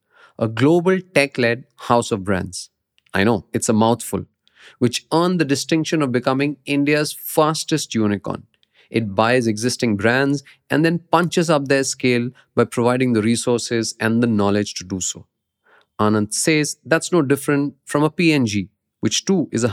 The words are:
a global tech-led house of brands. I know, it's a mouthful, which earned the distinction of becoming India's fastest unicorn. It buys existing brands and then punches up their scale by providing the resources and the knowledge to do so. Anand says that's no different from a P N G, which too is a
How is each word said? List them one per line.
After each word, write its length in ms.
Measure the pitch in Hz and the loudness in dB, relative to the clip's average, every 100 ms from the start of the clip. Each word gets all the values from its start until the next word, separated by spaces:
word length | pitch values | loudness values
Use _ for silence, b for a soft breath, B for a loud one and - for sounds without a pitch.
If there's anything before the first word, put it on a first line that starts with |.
| b b b b | b b b b
a 80 | 113 | -4
global 540 | 113 139 175 175 185 185 143 | 2 2 4 2 -2 0 0
tech-led 480 | 139 - 117 123 - _ - | 0 0 -2 -2 -8 _ 0
house 240 | 120 - | 0 0
of 100 | 104 | -4
brands. 480 | 95 90 90 - - _ _ _ _ | -2 -4 -4 -10 -16 _ _ _ _
I 120 | 95 | 0
know, 220 | 107 104 - | 2 0 -2
it's 160 | 110 - | -6 0
a 40 | |
mouthful, 540 | 110 113 117 - 98 - _ B B B B | 2 2 0 -4 -8 -10 _ B B B B
which 260 | 120 - - | -2 -2 -2
earned 280 | 160 175 180 | 0 2 0
the 40 | 139 | 0
distinction 460 | 139 - 160 151 160 | -2 -2 -2 0 -2
of 120 | 135 | 0
becoming 460 | 120 135 135 143 139 | 0 0 0 -2 -4
India's 480 | - 143 143 151 151 | -4 0 2 0 -2
fastest 800 | - - - 151 156 - 151 - | -8 -6 0 0 0 -4 -4 -2
unicorn. 540 | 113 107 101 - - - _ b b b | -2 0 -2 -6 -10 -12 _ b b b
It 280 | 113 107 95 | -4 -2 0
buys 320 | 113 127 117 | 2 2 0
existing 480 | 107 123 - 120 101 | -2 -4 -2 0 2
brands 480 | 113 127 139 143 b b - | 2 2 0 -2 b b -4
and 140 | 139 | 0
then 160 | 165 170 - 160 | 2 0 0 0
punches 340 | 170 185 165 | 2 0 2
up 160 | 147 139 | 0 2
their 160 | 135 | 0
scale 480 | 135 - 127 120 123 b b | 0 -2 0 0 -2 b b
by 120 | - 113 | -2 0
providing 480 | - 117 127 127 | 2 0 2 2
the 80 | 110 | 2
resources 720 | 110 117 127 117 - 117 110 - | 2 0 0 -2 0 -4 -4 -2
and 240 | 113 113 | 0 2
the 60 | 120 | 2
knowledge 460 | 104 101 104 104 | 2 2 2 -2
to 100 | - | -8
do 160 | 92 95 | -8 -8
so. 260 | - - - _ _ _ b b b - | -8 -10 -18 _ _ _ b b b -2
Anand 320 | 107 107 107 | 2 2 0
says 440 | - - 156 143 - 123 | -2 0 0 0 -6 -2
that's 200 | 165 - | -2 2
no 120 | 175 | 0
different 520 | 131 135 - 143 143 - | 2 0 0 0 -2 -8
from 200 | - 147 | -4 0
a 60 | 156 - | 0 2
P 140 | 165 | 2
N 120 | 151 113 | 2 2
G, 220 | 101 92 _ _ - | -2 -6 _ _ -6
which 240 | 110 - | -4 -2
too 240 | - 190 - | 0 0 0
is 140 | 113 | 0
a 60 | 117 | 0